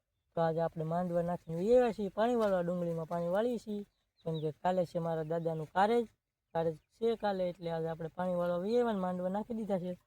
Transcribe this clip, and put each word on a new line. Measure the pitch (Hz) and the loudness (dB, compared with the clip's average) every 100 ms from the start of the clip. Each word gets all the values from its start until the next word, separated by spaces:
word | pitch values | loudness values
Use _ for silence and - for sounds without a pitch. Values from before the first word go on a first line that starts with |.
| _ _ _ | _ _ _
તો | 170 | 0
આજે | 165 160 | 0 2
આપણે | 165 165 | -2 -2
માંડવા | 160 170 180 170 | -2 0 0 0
નાખીને | 170 175 - 165 | 0 -4 -4 -2
વહી | 202 | 4
આવ્યા | 247 247 | 6 4
છીએ, | 208 196 | 0 -4
પાણી | - 233 | 0 2
વાળવા, | 240 208 185 | 2 2 2
ડુંગળીમાં | 175 180 170 165 160 | 0 0 -2 -2 -4
પાણી | 170 170 | -2 0
વાળીએ | 190 247 226 | 0 0 -2
છીએ. | 220 208 202 _ _ _ | -4 -8 -8 _ _ _
કેમ | 165 160 | -6 -4
કે | 156 | -4
કાલે | - 180 185 170 | -2 0 0 0
છે | 175 | -2
મારા | 165 160 | -2 -2
દાદાનું | 156 170 165 160 151 | -2 -2 -2 -4 -2
કારેજ, | 185 208 240 220 _ _ _ _ | 2 4 4 0 _ _ _ _
કારેજ | 165 165 156 | -2 -2 -2
છે | _ - 226 220 | _ -4 -2 0
કાલે, | 208 190 180 | -2 0 -2
એટલે | 170 170 | -4 -4
આજે | 165 160 | -4 -4
આપણે | 165 160 | -4 -8
પાણી | - 185 | -4 -2
વાળવા | 175 175 175 | 0 0 0
વહી | 202 240 | 2 2
આવ્યા | 233 | 2
ને | 196 | 0
માંડવા | 185 180 185 | -2 -2 -2
નાખી | 202 220 | -2 -4
દીધા | 226 196 190 | -6 -2 -2
છે. | 180 175 | -2 -8